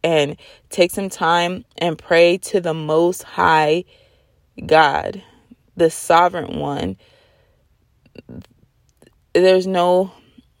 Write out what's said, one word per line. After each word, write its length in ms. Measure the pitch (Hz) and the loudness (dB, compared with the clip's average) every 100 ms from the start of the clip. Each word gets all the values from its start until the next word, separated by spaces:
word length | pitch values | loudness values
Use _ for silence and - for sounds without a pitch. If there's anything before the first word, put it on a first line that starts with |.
and 340 | 165 160 143 143 - - _ | -2 0 0 -6 -18 -20 _
take 200 | - 175 | 0 0
some 180 | - 196 | 0 -8
time 560 | - 165 175 175 180 - - | -4 0 0 0 -6 -12 -6
and 180 | 170 160 | -4 -4
pray 420 | - 170 175 185 | 0 4 4 2
to 220 | - 196 | -2 -4
the 140 | 175 | -4
Most 480 | 160 151 156 175 185 | -6 -2 0 2 -2
High 600 | - - 180 160 151 165 - _ _ _ _ _ _ - - | -8 -2 2 2 2 0 -4 _ _ _ _ _ _ -18 0
God, 560 | 156 151 147 - 196 - _ _ - _ - | 2 4 0 -6 -12 -18 _ _ -20 _ -2
the 120 | 165 | -2
Sovereign 680 | - - 165 175 180 - 143 | -2 0 2 2 -2 -8 -8
One. 380 | 143 143 - 190 _ _ _ _ _ _ _ _ _ _ _ - - 60 - _ _ _ _ _ _ _ _ | -8 -6 -8 -10 _ _ _ _ _ _ _ _ _ _ _ -20 -20 -20 -20 _ _ _ _ _ _ _ _
There's 360 | - 185 185 185 | 2 4 4 2
no 420 | 185 175 180 190 - _ - _ _ | 0 2 2 0 -8 _ -20 _ _